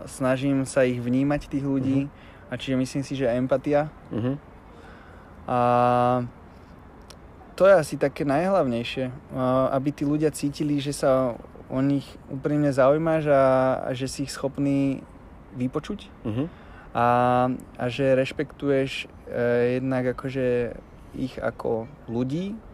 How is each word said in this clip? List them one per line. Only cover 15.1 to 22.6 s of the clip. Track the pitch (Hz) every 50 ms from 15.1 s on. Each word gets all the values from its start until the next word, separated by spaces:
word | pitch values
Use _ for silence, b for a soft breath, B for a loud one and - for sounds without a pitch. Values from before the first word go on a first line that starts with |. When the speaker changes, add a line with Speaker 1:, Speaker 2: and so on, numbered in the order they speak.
| - - - - - - - - -
Speaker 1:
vypočuť. | 127 123 127 - 156 - - 208 202 - - - - - 117
Speaker 2:
Mhm. | 104 120 147 175 B B B B B B B B
Speaker 1:
A, | - 117 120 120 120 123 123 123 123 123 123 127 127 - - - - -
a | 120 123
že | 117 143 139 135 131
rešpektuješ, | 127 135 139 - - 147 - - - 147 143 139 135 135 131 - - - - - - -
e, | - - - 120 120 120 120 120 123 127 127
jednak | 131 131 131 127 123 127
akože | 120 - - 135 127 135 127 123 123 120 120 113 - - - - - - - - -
ich | - 131 127 - -
ako | 113 113 113 - - - 113 110 113 - - - -
ľudí, | - 113 120 127 131 139 170 190 196 214 226